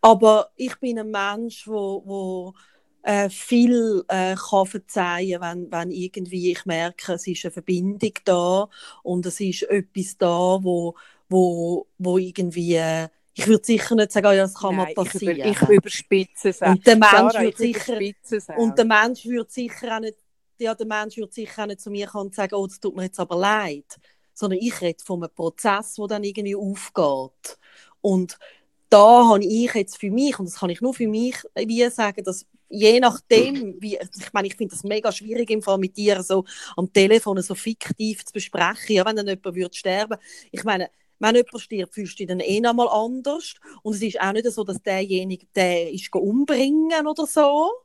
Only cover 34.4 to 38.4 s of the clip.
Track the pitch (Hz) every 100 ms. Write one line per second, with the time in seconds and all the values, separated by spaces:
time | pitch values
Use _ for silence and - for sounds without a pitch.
34.4 | 196 196 202 - 196 214 220 190 214 240
35.4 | 233 214 202 196 190 - 208 196 180 190
36.4 | 185 - - - 185 - 196 226 214 190
37.4 | 180 185 - 226 - - 214 208 - 214